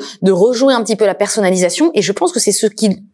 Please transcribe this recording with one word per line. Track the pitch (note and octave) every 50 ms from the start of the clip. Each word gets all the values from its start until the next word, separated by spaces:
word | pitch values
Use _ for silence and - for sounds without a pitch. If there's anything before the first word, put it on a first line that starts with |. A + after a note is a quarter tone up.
| - - - - F3+
de | G3 F#3+
rejouer | F3 G3 A#3+ B3+ A3+ C4+ C4+ C4
un | A#3 A3
petit | - A3
peu | - A3
la | G3 F3+
personnalisation, | - G3+ G3+ - A3 G3+ F#3 F#3 F#3 F3+ F3 - - D4+ E4+ -
et | C#4
je | - F3 G3+
pense | - - F4 F4
que | -
c'est | - G#3 G3+
ce | - -
qui | G#3+ A3 - A3 G#3 F#3+ - - -